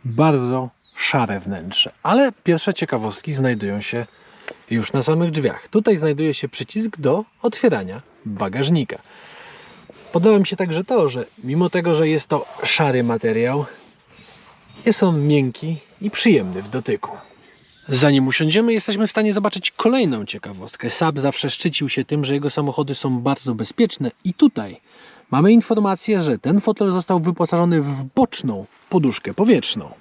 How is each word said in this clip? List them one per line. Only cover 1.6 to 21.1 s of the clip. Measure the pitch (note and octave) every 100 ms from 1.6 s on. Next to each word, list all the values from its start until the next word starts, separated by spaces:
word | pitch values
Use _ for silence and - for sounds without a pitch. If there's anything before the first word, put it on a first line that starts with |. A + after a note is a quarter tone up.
| E2+ - - _
ale | - A3+ C#4 G#3
pierwsze | - E3 -
ciekawostki | F3 E3 B2 A2 G2 -
znajdują | C#3 C3 A#2 G2+ G2+
się | G#2 A#2+ A#2 _ - - - - -
już | A#2 G#2+
na | C#3
samych | D3+ D#3+ E3+
drzwiach. | D#3 B2+ - -
Tutaj | G#3+ A3+ F#3+
znajduje | D#3 C#3+ D#3
się | C#3 C3+
przycisk | - C3 G#3+ A3 E3+
do | C3 E3 A3 _
otwierania | A#3+ - A#3+ C3 F#2 G#2 - _ A2+
bagażnika. | G2 G2 A2+ C#3 E3 B2 - - - - - - - - - - - -
Podoba | E3+ F#3+ G3+
mi | F#3+
się | F#3
także | F#3 D#3+
to, | F#3+ B3 D3+
że | B2+ A#2 _
mimo | B2 D3 F3
tego, | F#3 E3+ D#3
że | D#3+
jest | D#3 -
to | D3 - -
szary | - - D3+ B2+
materiał, | A#2+ A#2 A2+ A2 A#2+ C#3 C#3+ - - _ _ - - - - - _ - -
jest | G#3+
on | F#3+ D#3+ C#3+
miękki | D3 C3 - D#3 D#3+ _ _
i | G3+
przyjemny | - A#3+ D#3+ F#2 F#2
w | G#2
dotyku. | B2 C3 G#2+ - - - - - - _ _ -
Zanim | C3 D3 C#3 C3
usiądziemy, | C3 D#3 F#3 A#3
jesteśmy | A3+ - G#3+ -
w |
stanie | - G#3+
zobaczyć | G3+ G3+ G3 -
kolejną | - A3+ C4 G3+ A#2 G2+
ciekawostkę. | G#2 A2 G2 - - E3
Saab | - E3